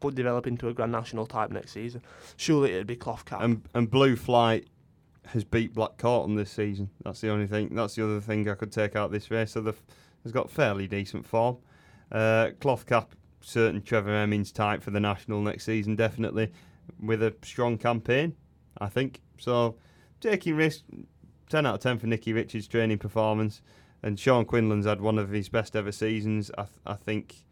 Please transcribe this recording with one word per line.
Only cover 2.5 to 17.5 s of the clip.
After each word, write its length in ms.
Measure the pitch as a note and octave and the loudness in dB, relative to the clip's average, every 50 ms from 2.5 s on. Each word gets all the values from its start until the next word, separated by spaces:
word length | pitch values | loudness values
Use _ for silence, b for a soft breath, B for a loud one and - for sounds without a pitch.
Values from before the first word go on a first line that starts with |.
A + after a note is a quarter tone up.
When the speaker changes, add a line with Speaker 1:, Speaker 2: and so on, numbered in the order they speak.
| D#3+ D3 C#3 A#2+ | 4 4 4 2
Speaker 1:
it'd 140 | F#2 F#2 G#2 | 0 -2 -4
be 100 | G#2 A#2+ | -6 -8
Cloth 280 | - - B2 A2 - - | -8 -8 -8 -8 -8 -10
Cap. 160 | - - G2 | -10 -6 -2
Speaker 2:
And, 260 | G#2 A#2+ A#2 G#2+ - - | 0 0 0 0 -2 -4
and 180 | - A#2+ A#2+ A2 | 0 0 0 4
Blue 240 | B2+ C3+ C#3 C3+ B2 | 4 6 6 6 4
Flight 540 | - - - B2 A#2+ A#2 A2+ A2+ - - - _ _ _ _ _ _ _ _ _ _ - - | 2 2 4 4 6 6 6 4 2 -2 -6 _ _ _ _ _ _ _ _ _ _ -10 -6
has 140 | - A#2 | -4 -4
beat 300 | G2+ - - A#2 A2+ - | -2 0 0 0 0 0
Black 240 | - A2+ A2 - - | -2 -2 -4 -4 -4
Corton 380 | - - A#2 A#2+ A2+ C#2 G2+ G#2+ | -2 0 2 2 2 2 0 0
this 160 | G#2+ G2+ G2 | -2 -2 -4
season. 400 | - - G#2 G#2 G2 G2 G2 G2 - - | -4 -4 -4 -2 -2 -4 -6 -6 -8 -10
That's 200 | - - - - | -12 -12 -8 -4
the 80 | - A2 | -2 -2
only 160 | G#2 G#2 G#2 | 0 0 0
thing. 280 | G2 G#2 G#2+ G#2 - - | 0 0 -2 -2 -2 -2
That's 200 | A2 A2 G#2 - | -2 -4 -2 -2
the 100 | A2+ A2 | -2 -2
other 160 | G#2+ G#2+ G#2 | 0 -2 -2
thing 260 | G#2 A2 G#2+ G#2+ G#2 | -2 -2 -2 0 0
I 80 | G#2 G2+ | -2 -2
could 160 | G2 A2 G#2 | -4 -6 -4
take 240 | - A2 G#2+ G2+ - | -2 -2 -2 0 0
out 160 | G#2+ G#2 D#2+ | -2 -2 -2
this 200 | G2 G#2 - - | -4 -6 -4 -2
race. 220 | A2 A2+ A2 G#2+ | -2 -2 -2 -2
So 100 | - A#2 | -4 -4
the 80 | G#2+ A2 | -4 -4
f-, 120 | G#2+ - _ b b b b b b b - | -4 -6 _ b b b b b b b -10
has 80 | A#2+ | -4
got 180 | A2 B2+ - - | -2 -2 -2 -2
fairly 360 | - - C#3+ A2 G2+ G2 G2 | 0 0 2 2 2 0 -2
decent 380 | F#2+ G2+ G2+ G2+ - - F2 - | -2 -4 -4 -4 -4 -8 -10 -6
form. 320 | - - A2+ A2+ B2 B2 A#2+ b b b b b b b b b b | -2 0 2 2 2 0 -4 b b b b b b b b b b
Uh, 380 | - A2 A2 A2 A2 A2+ A2+ - - - | -2 0 2 4 4 4 2 0 -2 -2
Cloth 240 | - C#3 B2 A2+ - | 0 0 0 0 0
Cap, 300 | - A#2+ A2+ - - - - - _ _ _ | 2 2 2 2 -2 -10 -20 -20 _ _ _
certain 400 | - - - A#2 A2+ A2 D#2+ G#2 | -12 -2 2 2 4 4 2 -2
Trevor 300 | - - A#2+ A2 G2 G#2 | -2 0 0 0 2 2
Hemmings 420 | G#2 G#2+ G#2 G#2 G#2 G#2 G2 - | 0 2 2 2 0 0 -2 -2
type 300 | - - G#2+ G#2 G#2+ - | -2 -2 0 0 0 -2
for 80 | - G2+ | -4 -4
the 100 | G2+ G#2 | -2 0
National 400 | G#2 G#2 G2 F#2 - - G#2+ G#2 | 0 0 0 -2 -4 -6 -4 -2
next 240 | G#2 G#2 - - - | -2 -2 -4 -4 -4
season, 320 | - A2 A2 G2+ G#2+ A2 | -2 -2 0 0 0 0
definitely 560 | G#2 A2+ G#2+ - A2+ A2+ - - A2 A2 G#2 b b b b b b b b - - | 0 0 0 0 -2 -4 -2 0 0 -2 -2 b b b b b b b b -16 -8
with 220 | G#2+ G#2+ A2+ G#2+ | -4 -2 0 2
a 120 | A2+ A2 G#2+ - | 2 0 -2 -4
strong 380 | - - | -14 -10